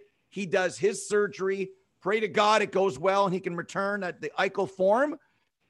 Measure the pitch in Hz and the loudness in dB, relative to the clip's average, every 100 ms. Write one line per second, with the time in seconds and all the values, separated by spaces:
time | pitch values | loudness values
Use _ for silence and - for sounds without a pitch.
0 | - _ _ - 196 185 185 - 190 214 | -8 _ _ -8 0 0 0 0 -2 -2
1 | - 208 208 - 190 196 190 - _ _ | -2 0 0 -2 -4 -4 -6 -12 _ _
2 | 180 214 214 151 208 214 208 190 190 135 | -2 -2 0 2 4 4 2 0 0 0
3 | 185 196 202 185 180 170 165 185 196 202 | 0 2 2 0 -4 -6 -6 -4 -4 -4
4 | 185 147 147 - 196 190 190 - 185 220 | -6 -8 -6 -2 -2 -2 -4 0 2 4
5 | 294 302 _ _ _ _ _ | 2 -2 _ _ _ _ _